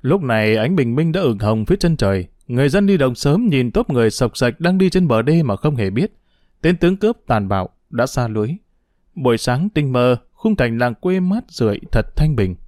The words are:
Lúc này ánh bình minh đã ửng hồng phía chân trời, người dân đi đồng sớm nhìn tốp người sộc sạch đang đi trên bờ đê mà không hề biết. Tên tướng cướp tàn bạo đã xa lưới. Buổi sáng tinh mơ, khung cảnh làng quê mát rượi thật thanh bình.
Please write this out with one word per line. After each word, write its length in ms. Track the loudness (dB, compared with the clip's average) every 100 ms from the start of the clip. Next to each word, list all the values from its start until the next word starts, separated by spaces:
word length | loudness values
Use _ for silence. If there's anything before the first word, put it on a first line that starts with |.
Lúc 200 | 0 0
này 340 | 0 0 2 2
ánh 200 | 0 0
bình 200 | 0 0
minh 160 | -2
đã 100 | 0
ửng 180 | 0 0
hồng 260 | 0 -2 0
phía 100 | 0
chân 220 | 0 0
trời, 300 | 0 0 -4 _ -6
người 220 | 0 2
dân 180 | 2 2
đi 100 | 2
đồng 180 | 2 0
sớm 320 | 0 2 2
nhìn 240 | 0 0
tốp 180 | -2 0
người 220 | 2 2
sộc 260 | 0 -4 0
sạch 220 | -2 0
đang 180 | 0 2
đi 120 | 2
trên 180 | 2 2
bờ 140 | 2
đê 220 | 2 2
mà 120 | 0 -2
không 200 | -2 0
hề 140 | -2
biết. 240 | -2 -4 _ _ _ _ _
Tên 160 | -2 2
tướng 200 | 0 2
cướp 200 | -2 -2 -2
tàn 200 | -2 0
bạo 220 | -2 -4 _ _
đã 160 | -4 -2
xa 220 | -2 -4
lưới. 220 | -2 -4 -6 _ _ _ _ _ -2
Buổi 220 | 0 0
sáng 320 | 0 -2 -2
tinh 240 | -2 -2
mơ, 240 | 2 2 0 _
khung 220 | _ -2 0
cảnh 220 | 0 0
làng 180 | -2 -2
quê 240 | -4 -2
mát 240 | 0 -2 -6
rượi 300 | -2 -2 -2 -2
thật 240 | -4 -2 0
thanh 200 | 0 0
bình. 200 | -2 -4